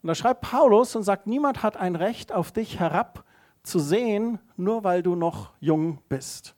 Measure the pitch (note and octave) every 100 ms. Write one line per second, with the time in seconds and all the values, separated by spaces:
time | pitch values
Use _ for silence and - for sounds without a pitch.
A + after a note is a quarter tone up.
0 | E3 E3 A#3 B3+ - B3 D4 G#3+ B3 A3+
1 | G3 G3 - B3+ D4 C4 G#3+ - F#3 E3+
2 | F#3 A#3 - F#3 E3+ - A3+ - E3 E3+
3 | A3+ - - _ _ _ - F3+ C#3+ G3
4 | A#3+ G#3 A3+ A3+ _ - F#3 A3+ G3+ F3+
5 | F3+ F3 E3+ E3 G2 _ C#3+ D#3 D#3+ D3+
6 | _ C3+ C3 - -